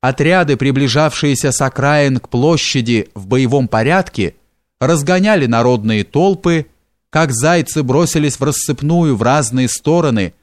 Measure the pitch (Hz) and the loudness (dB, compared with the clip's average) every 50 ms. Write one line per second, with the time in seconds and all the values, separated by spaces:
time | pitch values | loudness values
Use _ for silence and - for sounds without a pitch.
0 | - 127 135 - 147 160 180 185 175 143 143 113 139 139 135 135 143 131 113 147 | -2 -2 -2 0 0 2 2 2 2 2 0 0 0 0 0 0 0 0 2 2
1 | 156 151 - - - 143 139 123 - 143 127 - 143 131 - - 131 139 151 151 | 0 0 0 -2 -2 -2 -2 0 -2 -2 -2 0 -2 -2 -2 -2 0 0 2 2
2 | 143 139 131 123 - - - 123 123 156 170 151 - - - 135 117 117 120 113 | 2 2 0 -2 -4 -4 -2 0 2 2 2 0 -2 -2 -2 -2 -2 0 0 0
3 | 101 - _ 104 98 95 123 127 135 117 127 143 127 110 - 113 113 135 170 196 | -2 -4 _ -18 -6 -2 0 0 0 2 0 0 0 0 0 0 0 2 0 0
4 | 202 - _ - 98 80 - _ _ _ _ _ _ _ _ _ - 139 170 156 | -2 -2 _ -4 -4 -4 -6 _ _ _ _ _ _ _ _ _ -2 0 0 0
5 | 143 151 180 185 190 214 214 190 139 120 117 117 117 123 123 117 104 110 110 107 | 0 0 0 2 2 2 2 2 2 2 2 2 2 2 0 0 0 0 -2 -2
6 | 101 - - 143 170 196 196 175 - 175 170 160 147 _ _ _ _ _ _ _ | -2 -2 0 0 2 2 0 0 0 0 0 0 -2 _ _ _ _ _ _ _
7 | _ _ - 156 165 147 127 110 127 156 175 175 151 - - 156 147 123 127 143 | _ _ -2 0 0 0 0 0 0 2 2 2 0 -2 -4 -4 -2 0 2 2
8 | 175 160 - 160 151 147 131 - 139 143 147 - - - 143 - 143 147 165 175 | 0 2 0 0 -2 -2 -2 -2 -4 -4 -2 -4 -4 -4 -6 -4 -2 0 0 2
9 | 170 156 135 101 113 120 131 151 147 110 120 131 127 120 - - _ 147 160 175 | 2 2 0 0 0 0 0 0 0 -2 -2 -2 -2 -2 -4 -4 _ 0 0 2
10 | 170 147 117 107 95 85 - _ | 2 0 0 -2 -2 -4 -8 _